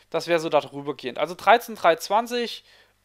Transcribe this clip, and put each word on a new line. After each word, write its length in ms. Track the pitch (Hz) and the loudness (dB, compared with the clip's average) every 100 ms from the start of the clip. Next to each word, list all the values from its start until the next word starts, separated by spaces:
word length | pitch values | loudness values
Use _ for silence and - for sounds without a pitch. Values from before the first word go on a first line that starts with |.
| _ | _
Das 180 | 165 151 | -6 0
wäre 140 | 170 | 0
so 80 | 160 | 2
darüber 480 | 147 131 139 143 135 | 0 0 -8 -10 -8
gehend. 220 | 123 117 | -8 -4
Also 160 | 156 | -6
dreizehn 420 | 180 196 233 226 214 | 0 4 4 2 0
drei 200 | 175 165 | 2 2
zwanzig 680 | - 208 233 240 233 - _ _ _ _ | 0 -2 -2 -4 -6 -8 _ _ _ _